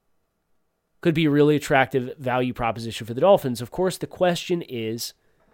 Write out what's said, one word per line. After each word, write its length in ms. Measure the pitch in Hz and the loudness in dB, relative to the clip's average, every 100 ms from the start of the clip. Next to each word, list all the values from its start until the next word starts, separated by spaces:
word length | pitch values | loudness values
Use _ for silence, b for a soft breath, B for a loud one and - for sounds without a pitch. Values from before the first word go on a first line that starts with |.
| _ _ _ _ _ _ _ _ _ _ | _ _ _ _ _ _ _ _ _ _
could 160 | 175 165 | -2 2
be 100 | 156 | 2
a 60 | |
really 240 | 143 147 147 | 4 4 2
attractive 600 | - 139 127 135 123 - | 2 2 2 0 -4 -8
value 360 | 123 127 127 | -4 -2 -2
proposition 540 | 120 117 113 113 - 110 | -2 -4 -4 -8 -10 -8
for 60 | |
the 80 | 120 | 2
Dolphins. 400 | 180 196 135 117 | 4 4 2 -6
Of 100 | 120 | -6
course, 260 | - 185 - | -4 -2 -4
the 80 | - | -8
question 560 | - 180 175 - 170 | -2 0 0 -4 -6
is, 520 | - 123 110 117 - - _ _ _ | -6 -8 -6 -6 -8 -14 _ _ _